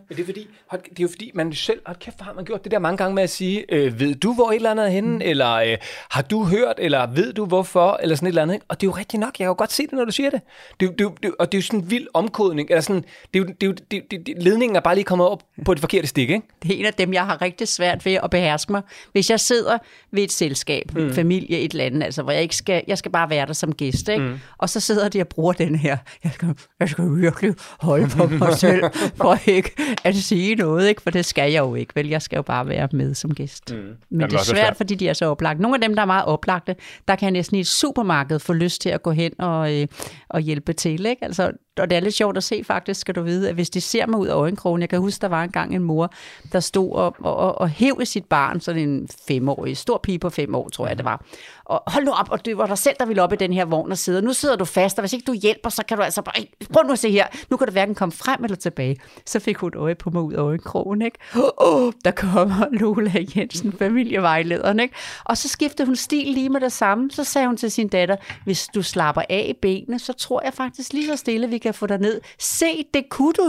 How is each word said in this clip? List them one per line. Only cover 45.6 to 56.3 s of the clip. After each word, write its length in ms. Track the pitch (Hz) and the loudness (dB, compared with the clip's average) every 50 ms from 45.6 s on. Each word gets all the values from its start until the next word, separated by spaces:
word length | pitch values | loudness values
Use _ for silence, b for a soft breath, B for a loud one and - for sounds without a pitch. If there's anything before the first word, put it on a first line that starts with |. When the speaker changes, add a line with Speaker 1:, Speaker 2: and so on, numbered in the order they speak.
| 165 - 185 | -4 -2 -2
Speaker 2:
en 80 | 185 175 | -2 0
mor, 300 | 165 156 156 165 175 B B B B B B B - | 0 0 0 0 -2 B B B B B B B -4
der 80 | - 185 | -2 -2
stod 320 | 175 - - 196 190 - - | -2 0 0 0 0 0 0
og, 220 | - 185 175 - - | 0 0 -2 -2 -4
og, 160 | - 160 139 | -4 -4 -2
og, 260 | - 175 190 - - | 0 0 0 0 0
og 80 | 185 165 | -2 -2
hev 300 | 151 - 233 277 262 - | 0 2 2 2 2 0
i 40 | 247 | -4
sit 200 | - - 202 - | -4 -4 -6 -2
barn, 340 | - 160 143 139 - - 175 | 0 2 2 2 2 0 -4
sådan 280 | - 180 170 165 151 147 | -4 -4 -2 -2 0 0
en 200 | 139 135 - - - - - - | -2 -2 -4 -8 -12 -16 -4 -2
femårig, 500 | 139 127 127 139 135 - - 131 131 - | -2 0 0 0 -2 -2 -4 -6 -6 -4
stor 220 | - - 233 - - | -2 -2 -2 0 0
pige 160 | - 185 170 | -2 -4 -2
på 100 | - 175 | -4 -4
fem 260 | - - 143 - - | -4 -4 -4 -2 -2
år, 140 | 123 - - | -4 -4 -6
tror 180 | - - 120 107 | -8 -6 -6 -4
jeg, 100 | 120 123 | -4 -4
det 80 | 120 | -4
var. 200 | 120 110 - B B B B B B B B B | -4 -4 -4 B B B B B B B B B
Og, 180 | - - - - - | -4 -4 -4 -2 -2
"Hold 180 | - 285 277 | -2 0 0
nu 60 | 277 | 2
op, 180 | 254 269 240 - | 0 0 0 -2
og 140 | 247 202 - | -2 -4 -4
det 120 | 233 220 190 | -6 -2 -2
var 100 | 220 190 | -2 -2
dig 100 | 202 190 | -2 0
selv, 180 | - 277 269 - | 0 0 0 2
der 60 | 254 | -2
ville 180 | 226 220 190 180 | 0 2 2 2
op 100 | 175 208 | 2 2
i 20 | |
den 180 | 196 196 180 180 | 0 0 0 2
her 120 | 180 180 | 0 0
vogn 260 | 165 160 156 156 - | 0 0 -2 -2 -2
og 60 | 190 180 | -4 -4
sidde. 240 | - 190 180 185 | -2 0 0 0
Nu 120 | 202 247 254 | 0 0 0
sidder 220 | - - 294 247 | 0 0 0 0
du 100 | 190 185 | 0 0
fast, 320 | 165 - 185 185 196 190 - | 0 2 2 2 2 2 -2
og 40 | |
hvis 120 | 202 190 262 | -4 -4 -4
ikke 100 | 240 - 262 | -4 -4 -4
du 60 | 247 | -4
hjælper, 360 | 196 202 208 214 - - 233 | 2 2 2 2 2 -2 -6
så 140 | - - 208 - | -4 -4 -4 -2
kan 100 | 226 208 | 0 0
du 60 | 190 | 0
altså 180 | 156 - 202 | 0 0 -4
bare... 240 | - - | -6 -4